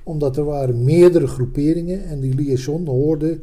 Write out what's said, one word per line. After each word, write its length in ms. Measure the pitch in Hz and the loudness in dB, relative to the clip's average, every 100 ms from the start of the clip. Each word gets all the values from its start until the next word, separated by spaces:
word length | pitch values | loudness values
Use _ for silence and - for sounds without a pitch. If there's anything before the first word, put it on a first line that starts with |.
Omdat 340 | - 151 143 139 | -10 -4 -2 -2
er 80 | |
waren 400 | 147 143 131 120 | -4 -2 -2 0
meerdere 420 | 127 170 175 170 131 | 2 6 8 6 2
groeperingen 800 | - 120 143 147 170 170 190 | -2 -4 -2 0 -2 -4 -6
en 160 | 175 143 | -8 -6
die 140 | 131 | -4
liaison 520 | 131 143 131 139 160 165 | -2 -2 -2 -2 -4 -2
hoorde 520 | 127 151 156 156 165 | 0 0 0 -2 -4